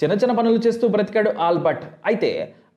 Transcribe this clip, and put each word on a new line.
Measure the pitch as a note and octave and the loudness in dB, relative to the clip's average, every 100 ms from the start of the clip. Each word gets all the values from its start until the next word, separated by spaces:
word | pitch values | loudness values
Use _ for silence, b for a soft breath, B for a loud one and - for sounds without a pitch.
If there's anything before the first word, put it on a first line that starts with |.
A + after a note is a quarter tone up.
చిన్న | D3+ | -2
చిన్న | G3+ B3 | 2 0
పనులు | A#3 A3+ A3+ | 2 2 2
చేస్తూ | A#3 A3+ A#3+ | 2 0 0
బ్రతికాడు | G3+ G3+ A3 G#3 - | 0 0 0 0 0
ఆల్బర్ట్. | E3+ E3+ D#3+ C#3 - - F#3 | 0 0 0 -2 -8 -8 -4
అయితే | A3+ C#3+ D#2 D#2+ b b | -2 -2 -2 -6 b b